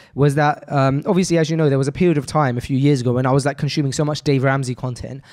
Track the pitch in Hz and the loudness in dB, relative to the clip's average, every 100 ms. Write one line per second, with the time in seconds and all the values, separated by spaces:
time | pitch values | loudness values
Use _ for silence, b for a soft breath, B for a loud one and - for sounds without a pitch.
0 | B 123 147 143 147 143 - 147 135 139 | B 0 2 2 0 0 -4 0 2 0
1 | - 185 180 165 151 160 151 135 139 135 | 0 0 2 0 0 2 2 2 0 0
2 | 180 147 127 156 135 120 - 131 143 139 | 2 0 -2 0 0 -2 -2 0 2 2
3 | 120 123 131 139 139 135 147 - 139 127 | 2 0 2 0 0 -4 -4 -2 -2 -2
4 | 147 151 151 139 135 135 127 120 127 120 | -4 -2 0 0 2 0 -4 -6 -8 -8
5 | 117 135 B | -12 -14 B